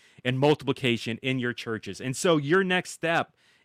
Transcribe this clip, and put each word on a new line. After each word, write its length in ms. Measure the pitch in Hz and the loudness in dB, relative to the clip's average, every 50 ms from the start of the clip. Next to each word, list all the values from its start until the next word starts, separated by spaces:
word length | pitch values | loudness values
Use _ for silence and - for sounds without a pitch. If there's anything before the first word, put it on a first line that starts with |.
| _ _ _ - - | _ _ _ -6 -2
and 120 | 123 127 | -2 0
multiplication 800 | 131 139 147 151 - - 127 135 - - 123 120 110 - 120 113 - - | 0 2 2 2 2 0 -2 -2 0 2 0 0 0 -2 -4 -6 -4 -2
in 160 | 131 131 131 | -2 -2 -2
your 140 | 120 120 117 | -2 -2 -4
churches. 480 | - - 117 113 104 - 101 92 - | -6 -6 -6 -6 -6 -6 -8 -10 -8
And 140 | 98 131 131 | -6 -6 -4
so 220 | - - 185 165 | 0 2 4 4
your 260 | 151 139 139 170 190 196 | 4 4 4 2 4 4
next 280 | 185 185 180 - - | 2 2 0 -2 -4
step 420 | - - - 160 165 160 - - _ _ _ _ _ _ | -8 -6 -2 0 0 0 0 -2 _ _ _ _ _ _